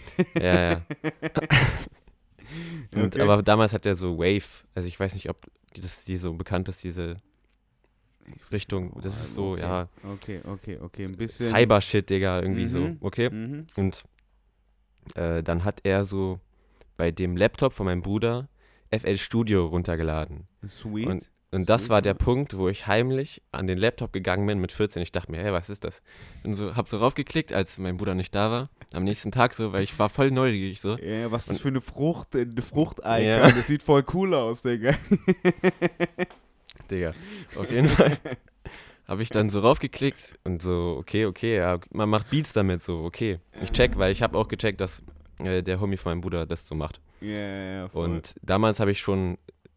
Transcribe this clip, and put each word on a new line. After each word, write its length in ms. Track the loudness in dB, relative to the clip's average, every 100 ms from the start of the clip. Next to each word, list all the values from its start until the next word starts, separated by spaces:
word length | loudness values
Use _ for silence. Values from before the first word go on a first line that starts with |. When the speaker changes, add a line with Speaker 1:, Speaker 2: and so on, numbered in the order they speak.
| -6
Speaker 1:
<laughs> 220 | -2 -2 0
Speaker 2:
ja, 200 | 4 4
ja. 220 | 4 0 -4 -8 -8 -6 -6 -4 2 4 2 0 -8 _ _ _ _ _ -18 -14 -12 -12 -8
Und, 220 | -2 0 2
Speaker 1:
Okay. 40 |
Speaker 2:
aber 220 | 4 4
damals 300 | 6 4 4
hat 120 | 2 0
er 100 | 0
so 220 | -2 0
Wave, 460 | 2 2 -2 -14 _
also 140 | -8 -6
ich 100 | -4
weiß 160 | -4
nicht, 140 | -4 -10
ob 180 | -12 -14 _ _
die, 60 | -14
das, 240 | -14 -12
die 120 | -8 -6
so 160 | -4
bekannt 360 | -6 -4 -4 -4
ist, 140 | -8
diese 340 | -10 -8 -8 -8 -14 _ _ _ _ _ _ _ _ _ -20
Speaker 1:
Ich 260 | -20 -8
Speaker 2:
Richtung, 460 | -8 -4 -6 -6 -8
das 120 | -10 -8
ist 140 | -8
so, 180 | -6 -4
Speaker 1:
Okay. 80 | -4
Speaker 2:
ja. 260 | -4 -4 -6 _
Speaker 1:
Okay, 380 | -14 -14 -12 -12
okay, 340 | -10 -12 -12 -12
okay, 240 | -12 -10
ein 120 | -10 -8
bisschen 380 | -8 -4 2
Speaker 2:
Cyber-Shit, 560 | 6 8 6 4 0 2
Digga, 300 | 2 2 0
irgendwie 260 | 0 0 0
so, 140 | 0
Speaker 1:
Mhm, 160 | -2 -4
Speaker 2:
okay? 300 | -6 -2 -2
Speaker 1:
mhm. 360 | -2 -8 -10 -8 -2
Speaker 2:
Und, 280 | -2 -2 -12 _ _ _ _ _ _ _ _ _ -12
äh, 280 | -6 -2 -2
dann 180 | 0 -2
hat 160 | -2 -2
er 200 | 0 0
so 360 | 0 -2 -4 -6 -12 _ _ _ -14 -4
bei 140 | -2
dem 260 | 0 -2 2
Laptop 360 | 2 4 0
von 140 | 0 -2
meinem 160 | -2
Bruder 460 | 0 0 0 -2 -8 _ _ _ _
F 140 | -2
L 140 | 0 -2
Studio 480 | 0 0 4 4 2
runtergeladen. 840 | 0 0 0 0 -2 -4 -10 -18 _ -18
Speaker 1:
Sweet. 400 | -12 -8 -4 -2
Speaker 2:
Und, 240 | -4 -6 _ _
und 160 | 0 4
das 140 | 4
Speaker 1:
Sweet, 80 | 4
Speaker 2:
war 120 | 4
der 120 | 4
Speaker 1:
ja. 40 | 2
Speaker 2:
Punkt, 380 | 2 2 0 -2
wo 120 | -2
ich 180 | 0 0
heimlich 560 | 2 2 -2 -4 -12 -12
an 140 | -6 -2
den 120 | 0
Laptop 340 | 0 0 -4
gegangen 340 | -4 -2 0 0
bin 120 | 0
mit 120 | -2
vierzehn. 300 | -2 -2 -2
Ich 100 | -6
dachte 180 | -6 -6
mir, 120 | -6
„Hey, 100 | -2
was 160 | -2 -4
ist 160 | -10
das?“ 180 | -12 -12 _ -20 -20 -10
Und 120 | -6
so, 200 | -4 -4
hab 140 | -6 -4
so 80 | 2
raufgeklickt, 560 | 2 2 -4 -4 -2
als 260 | -2 -2 -4
mein 180 | -6 -4
Bruder 180 | -2
nicht 200 | -2 -2
da 160 | 0 0
war. 200 | 0 -6 -12 -12
Am 120 | -4
nächsten 260 | -2 -2 -2
Tag 240 | 2 2
so, 180 | 2 -2
weil 100 | 0
ich 140 | -2 0
war 100 | 0
voll 220 | 4 2
neugierig 500 | 4 2 2 -2 -4
so. 160 | -4 -4
Speaker 1:
Ja, 340 | -4 -6 -4
was 140 | -4
ist 40 | -4
Speaker 2:
Und 40 | -4
Speaker 1:
das 60 |
für 60 | -2
eine 120 | -2
Frucht, 520 | -4 -4 -2 -2 -4
äh, 80 | -2
eine 200 | -2 -4
Frucht-Icon? 600 | -4 0 -2 -2 -2 2
Speaker 2:
Ja. 280 | 4 8 8
Speaker 1:
Das 160 | 8 4
sieht 160 | 0
voll 220 | 4 4 4
cool 180 | 0 2
aus, 280 | 2 2 -2
Digga. 320 | -2 0 2 0
<laughs> 1900 | 2 2 2 2 2 4 2 2 0 0 -4 -4 -8 -10 _ _ -20 -18 -8
Speaker 2:
Digga, 240 | -4 -4 -6 -14 -16 -14 -8
auf 140 | -2
jeden 180 | 4 6
Fall 280 | 6 6 4 -4 -12 _ _ -20 -20 -20 -18 -8
hab 120 | -6
ich 80 | -2
dann 200 | 2 2
so 100 | 4
raufgeklickt 800 | 6 4 2 -4 -4 -4 -12 -12
und 180 | -6 -4
so, 340 | -2 0 -2 -4
okay, 280 | -4 0 0
okay, 300 | -2 0 2
ja, 240 | 2 0 -4
man 180 | -2 2
macht 220 | 0 0
Beats 220 | -2 0
damit 280 | 0 2 0
so, 180 | -4 -6
okay. 360 | -6 -4 -4 -4 -10 -10
Ich 120 | -2
check, 260 | 2 4 4
weil 140 | 2
ich 100 | 2
hab 120 | 0
auch 120 | 0 -2
gecheckt, 340 | -2 -2 -2
dass, 220 | -4 -8 -20 -20 -20 -8
äh, 240 | -2 0
der 180 | 0 -2
Homie 160 | -2 -4
von 160 | -4
meinem 80 | -4
Bruder 260 | -2 -4 -4
das 200 | -6 -6
so 80 |
macht. 260 | -6 -6 -8 _ -12
Speaker 1:
Ja, 80 | -8
ja, 440 | -6 -6 -8 -8 -8
ja, 60 | -8
voll. 200 | -4 -2
Speaker 2:
Und 260 | -4 -6 -10
damals 360 | 0 2 4 2
hab 100 | 0
ich 120 | 0
schon, 380 | 0 0 0 -4 -12 -20 -20